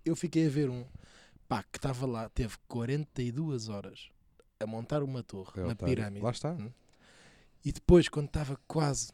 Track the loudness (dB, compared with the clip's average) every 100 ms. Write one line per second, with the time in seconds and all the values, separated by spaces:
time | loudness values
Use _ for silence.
0 | -2 -2 0 2 2 4 0 -2 -8 -16
1 | -20 -20 -20 -20 -6 -4 -4 -6 -4 -2
2 | -2 -2 -4 -2 -4 -6 -8 -4 -2 -2
3 | -2 -4 -2 -2 -2 -4 -6 -8 -10 -16
4 | -20 _ _ -20 _ -8 -6 -6 -2 -2
5 | 0 -4 -8 -10 -10 -4 -4 0 0 0
6 | -2 -4 -4 -2 -4 -6 -8 -14 _ _
7 | -20 -20 -20 -20 -20 -10 -6 2 10 10
8 | 8 2 -2 -2 -4 -6 -4 0 2 2
9 | -2